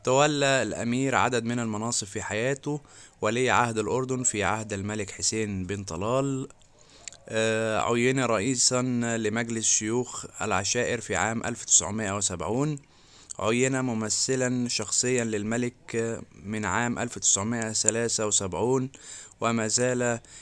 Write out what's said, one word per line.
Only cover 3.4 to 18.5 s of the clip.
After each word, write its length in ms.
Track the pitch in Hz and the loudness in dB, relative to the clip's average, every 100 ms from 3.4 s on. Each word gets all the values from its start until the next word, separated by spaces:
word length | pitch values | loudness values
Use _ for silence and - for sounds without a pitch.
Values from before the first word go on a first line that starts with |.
| 127 | 4
عهد 280 | 104 120 110 | 6 4 2
الأردن 460 | 104 113 127 127 | 0 0 0 -2
في 200 | 123 107 | -2 0
عهد 300 | 92 110 107 | 0 0 -2
الملك 380 | 101 101 107 98 | -4 -4 -4 -6
حسين 540 | - - 110 107 98 90 | -4 -2 -2 -2 -2 -4
بن 180 | 101 | -6
طلال، 640 | 98 82 104 127 139 135 139 - - - - - - - - | -6 -4 0 0 0 -4 -8 -14 -20 -20 -20 -20 -20 -18 -6
آه، 500 | 110 113 110 113 107 | 0 2 2 0 0
عين 380 | 71 120 123 131 | 2 2 4 2
رئيسًا 640 | 123 110 107 123 - 127 127 123 117 117 | 2 2 2 2 2 2 0 0 0 0
لمجلس 480 | 107 110 117 113 107 | 0 0 -2 -2 0
شيوخ 580 | - 110 120 120 - - - | 0 0 -2 -2 -8 -12 -6
العشائر 600 | 98 92 101 123 104 113 | -2 0 0 0 0 -2
في 140 | - 92 | -2 0
عام 280 | 101 113 | 0 0
ألف 200 | 95 117 | -4 -6
تسعمائة 540 | - - 82 104 107 101 | 2 2 2 -4 -2 -2
وسبعون، 600 | 101 87 80 117 151 143 - - - - - - | -2 -2 -2 0 -2 -4 -10 -20 -20 -20 -18 -4
عين 420 | 104 120 131 131 | 0 4 4 2
ممثلًا 880 | 131 113 110 - - 131 127 123 120 | 0 -2 -2 -2 0 0 0 0 -2
شخصيًا 540 | - 107 - 123 127 | -2 0 2 4 2
للملك 960 | 113 107 104 117 123 - - 117 113 113 - - | 2 -2 0 -2 -2 -6 -6 -4 -2 -6 -12 -16
من 220 | 92 107 104 | -8 -4 0
عام 340 | 98 120 113 | 0 0 -2
ألف 200 | 120 - | -4 -2
تسعمائة 500 | - - 104 117 110 | 0 2 0 -2 -2
وثلاثة 580 | 107 110 110 117 - 107 | 0 2 2 0 0 0
وسبعون، 640 | 101 98 | 0 -2